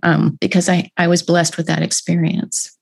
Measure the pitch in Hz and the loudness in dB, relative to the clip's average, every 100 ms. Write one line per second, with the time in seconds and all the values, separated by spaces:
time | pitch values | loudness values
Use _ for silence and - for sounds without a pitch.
0 | 175 156 160 - 190 185 - 175 - - | 0 2 2 0 0 0 2 0 -2 -2
1 | 170 175 - 170 165 - 160 160 160 - | 2 2 2 0 0 -2 -4 -2 -2 -4
2 | - 170 160 - - - - - | -2 0 0 -2 -4 -6 -10 -12